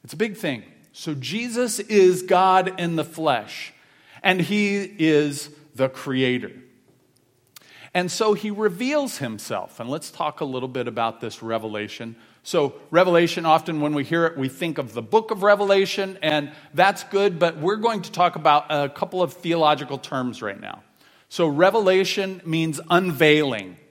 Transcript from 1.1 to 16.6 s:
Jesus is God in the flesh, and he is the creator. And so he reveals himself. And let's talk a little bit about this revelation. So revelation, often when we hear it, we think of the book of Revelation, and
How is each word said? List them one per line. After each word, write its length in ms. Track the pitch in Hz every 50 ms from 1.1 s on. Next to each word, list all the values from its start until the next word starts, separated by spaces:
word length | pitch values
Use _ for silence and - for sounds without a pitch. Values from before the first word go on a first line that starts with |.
| 151
Jesus 640 | 135 123 120 160 226 240 247 220 240 247 240 - -
is 440 | 208 - 214 202 190 185 180 180
God 560 | - - 190 180 190 190 185 190 180 190 185 180
in 180 | 175 170 165
the 80 | 160 147
flesh, 680 | 160 - - 160 151 131 113 104 - - - - - _ _ _ _ _ _ _ _ - -
and 180 | - 196 185 185
he 420 | 165 - 208 208 208 202 196 202 202 - - -
is 520 | 160 160 151 147 151 147 139 139 - - - - - _ _
the 160 | - 131 131
creator. 640 | 131 - - 139 131 131 131 127 127 120 104 101 - - - _ _ _ _ _ _ _ _ _ _ _ _ _ _ _ _ _ _ - _ _ - - - -
And 180 | _ 180 180 175
so 220 | - - 220 214
he 180 | 208 - - 214
reveals 680 | 208 202 214 208 175 175 247 262 294 302 277 262 - -
himself. 600 | 139 120 110 101 - - 117 98 92 - - -
And 120 | 117 120
let's 200 | 143 165 - -
talk 300 | - - 165 151 147 -
a 60 | 160
little 240 | 139 131 127 123 131
bit 180 | 123 131 120 120
about 320 | 110 117 117 113 110 -
this 220 | - 113 - -
revelation. 760 | 113 113 113 113 110 110 104 107 104 104 - - 117 113 113 _ - _ _ _
So 320 | _ - - 170 143 135 - - - -
revelation, 540 | 151 165 185 185 175 170 175 165 - 180 165
often 380 | 160 156 160 160 180 165 151
when 100 | 147 151 151
we 100 | 147 131
hear 200 | - 160 170 170
it, 140 | 160 165 139
we 100 | 131 131
think 300 | 131 - 180 165 143 151
of 160 | 135 117 98
the 80 | 120
book 280 | 113 107 - 220 220 220
of 120 | 220 196
Revelation, 760 | 190 208 208 202 202 196 196 196 196 190 - - 196 190 190 -
and 300 | 151 156 151 151 143 139 - -